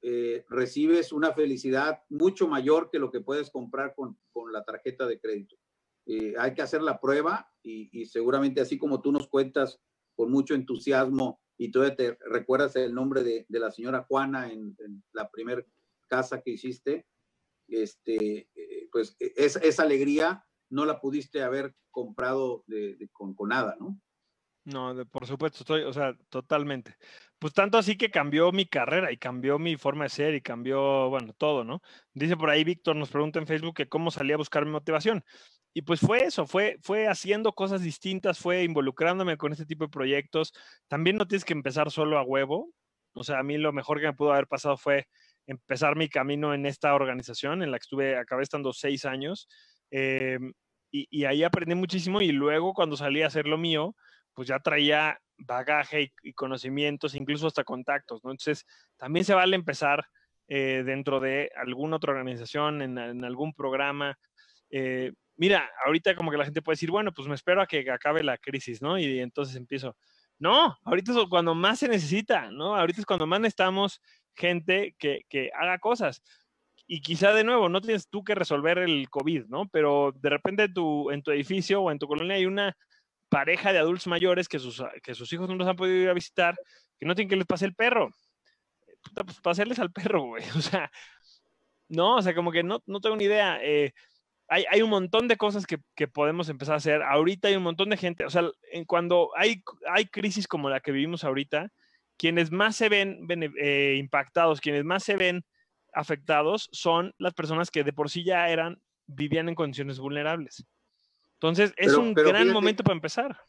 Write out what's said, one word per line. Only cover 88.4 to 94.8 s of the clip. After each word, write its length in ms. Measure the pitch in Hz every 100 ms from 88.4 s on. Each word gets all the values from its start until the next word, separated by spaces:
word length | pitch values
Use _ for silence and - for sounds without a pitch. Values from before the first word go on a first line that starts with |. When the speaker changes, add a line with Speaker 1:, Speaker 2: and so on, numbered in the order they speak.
| _ _ _ _ _ _
Speaker 2:
Puta, 200 | - -
pues 160 | 185 -
pasearles 400 | - 170 208 247
al 140 | 185
perro, 300 | 180 175 180 131
güey. 180 | 113
<laughs> 140 | 120 139
O 40 |
sea, 300 | 147 190 151 - - - _ _ _ _ _ _ _
no, 300 | 165 180 240
o 40 |
sea, 140 | 190 170
como 160 | 170
que 120 | 165
no, 180 | 170 196 -
no 140 | 196
tengo 160 | 214 220
ni 80 | 202
idea. 340 | 208 202 160
Eh, 300 | 147 147 143 - _ _ _ _ _
hay, 140 | 170 190
hay 120 | 202